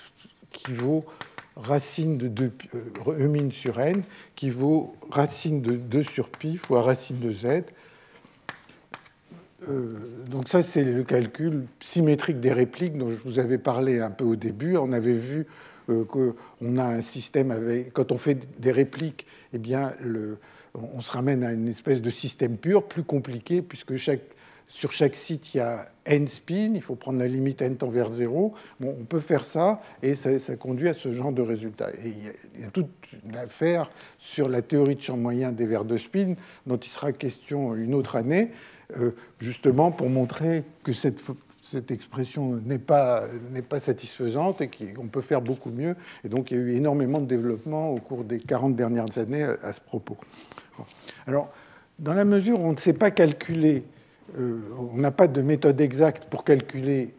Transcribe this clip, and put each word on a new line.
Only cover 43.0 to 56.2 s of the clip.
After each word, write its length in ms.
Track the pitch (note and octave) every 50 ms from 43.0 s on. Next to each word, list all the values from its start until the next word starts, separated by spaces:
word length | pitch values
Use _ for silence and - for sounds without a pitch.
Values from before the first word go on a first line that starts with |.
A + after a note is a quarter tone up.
| C3+ B2 B2 A2 G#2 G#2+ A#2+ A#2 A#2 B2
n'est 100 | C3 B2+
pas 160 | B2 - D3 C#3
satisfaisante 840 | - - A#2 - - A2+ - - B2 A#2 A2+ C#3+ E3 G3 F#3+ -
et 80 | D3 -
qu'on 380 | - - A2 F#2+ G2+ C3 A#2+
peut 140 | G#2+ - C3+
faire 220 | B2+ - D3+ C3
beaucoup 280 | A#2+ A#2 C3+ - - A#2+
mieux. 240 | A#2 B2 D3+ E3+ F3+ F3 - - - - -
Et 40 | G2
donc, 220 | A#2 C3+ C3 -
il 60 | B2
y 40 | B2
a 20 | B2
eu 100 | B2 A#2+
énormément 460 | B2 D3 D3+ C#3 D3 C3+ B2+ C#3+ D3+
de 60 | C#3
développement 640 | B2+ B2+ A#2 A#2 A#2+ A2+ G#2+ - D#3 D3+ D#3 D#3+ D#3+
au 80 | C3 A2+
cours 260 | - - C3+ A#2+ A#2
des 160 | G#2+ A#2+ A#2
quarante 340 | - - C3+ A#2+ C3 C3+ B2+
dernières 420 | A#2 A#2+ A2+ A#2+ A#2 A2 A2 -
années 280 | A#2+ A2+ A2 C#3 D3 D3
à, 120 | C3 - -
à 100 | - G#2
ce 80 | G2+ -
propos. 360 | - - - A2 - - G#2 - - - - - - - - - - - -
Bon. 80 | - A#2+ - - - - - - - - C3
Alors, 240 | C3+ C#3+ C#3+ - - - - - - - _ _ _ -
dans 140 | D3+ D3 E3+
la 100 | G3 G3+
mesure 340 | G3+ G3+ G3+ F#3 A3+ A#3+ F#3+
où 60 | E3+
on 80 | E3
ne 60 | D3+ -
sait 140 | - F3
pas 200 | D3+ - A3 G3+
calculer, 720 | G3+ - E3+ D3+ D3 - - - E3 E3 D3+ D#3 C#3+ C3 B2 - - - - _ _ _ _ G#3 F3+
euh, 220 | C3+ B2 A#2+ A#2 A2+ G#2 G2+ A#2+ B2+ B2 A#2+
on 40 | A#2
n'a 160 | B2 C#3+ -
pas 160 | - - F#3 D#3+
de 120 | C3 C#3
méthode 400 | C3 C#3+ D3+ C#3 - D3 C3+ C#3
exacte 440 | D3+ C3 B2+ C#3 D#3+ D#3 - -